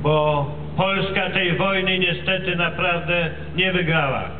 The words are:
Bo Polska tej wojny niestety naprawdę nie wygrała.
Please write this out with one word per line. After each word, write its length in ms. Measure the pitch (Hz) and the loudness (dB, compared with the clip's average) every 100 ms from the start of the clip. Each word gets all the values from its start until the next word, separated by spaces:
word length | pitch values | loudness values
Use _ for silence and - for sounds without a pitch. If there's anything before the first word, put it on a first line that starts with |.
Bo 420 | 147 151 151 147 143 - - - | 2 2 2 2 -2 -4 -6 0
Polska 520 | 190 196 190 190 185 | 0 2 0 0 0
tej 240 | 180 180 | 0 0
wojny 460 | 165 190 190 190 185 | 2 2 2 0 2
niestety 560 | 180 160 - 190 185 175 | 0 0 -2 -2 0 0
naprawdę 760 | 175 170 180 170 160 175 160 - - 156 | -2 0 0 0 0 0 0 -4 -6 0
nie 160 | 185 | 2
wygrała. 520 | 175 160 160 147 113 92 | 2 2 2 2 -2 -4